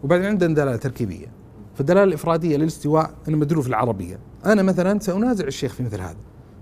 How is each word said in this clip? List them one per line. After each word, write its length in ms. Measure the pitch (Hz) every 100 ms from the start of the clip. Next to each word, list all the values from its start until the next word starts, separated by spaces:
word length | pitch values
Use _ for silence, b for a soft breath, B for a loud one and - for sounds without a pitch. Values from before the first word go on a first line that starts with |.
| 139
وبعدين 220 | 175 190
عندنا 280 | 208 175 151
دلالة 220 | 139 117
تركيبية. 500 | 135 117 110 87 - - - - - -
فالدلالة 300 | 139 180 196
الإفرادية 520 | 151 170 165 165 147
للاستواء 540 | 160 156 147 156 156 - -
إنه 80 | 156
مدلول 260 | 147 160
في 60 | 127
العربية. 500 | 113 120 101 92 95 - - -
أنا 180 | 214
مثلا 360 | 190 180 180 208
سأنازع 480 | 190 180 240 220 147
الشيخ 280 | 131 131 -
في 80 |
مثل 180 | 123 101
هذا، 160 | 90 82 - - B B